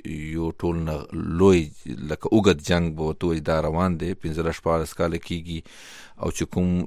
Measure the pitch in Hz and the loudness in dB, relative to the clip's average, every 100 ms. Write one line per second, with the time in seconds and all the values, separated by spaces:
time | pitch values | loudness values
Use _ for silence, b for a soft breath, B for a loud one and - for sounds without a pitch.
0 | - 78 78 80 82 - 90 82 80 73 | -6 -8 -6 -4 -4 -2 -2 -2 -2 -4
1 | - - 80 82 98 90 76 - - 62 | -6 -6 -2 6 8 8 4 -8 -12 -8
2 | 71 78 - 110 98 80 76 87 85 78 | -6 -4 2 4 6 4 2 2 2 -2
3 | 78 78 87 82 76 80 78 80 92 82 | -4 -2 -2 -2 0 0 2 2 0 0
4 | 87 95 82 80 82 80 82 82 78 - | -4 -4 -6 -2 -2 -2 0 0 0 -2
5 | 87 82 - 87 85 82 - B B B | -2 -2 -4 -8 -6 -10 -10 B B B
6 | B - - - - - 90 90 | B -6 -4 -4 -4 0 0 0